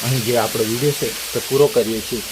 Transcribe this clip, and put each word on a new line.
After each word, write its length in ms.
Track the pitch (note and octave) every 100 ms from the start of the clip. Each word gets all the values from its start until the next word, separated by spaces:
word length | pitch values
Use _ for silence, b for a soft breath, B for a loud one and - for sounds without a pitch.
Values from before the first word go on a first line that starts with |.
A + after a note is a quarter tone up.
અહીં 220 | A#2+ C3 A2
જે 120 | A#2+
આપણો 260 | A2 A2+
વીડિયો 360 | A2 A#2 D3 C#3
છે 80 | A#2+ G#2+ -
તે 80 | B2 -
પૂરો 180 | C3+ C#3+
કરીએ 340 | - G#2+ A2+
છીએ. 200 | - A#2+ G2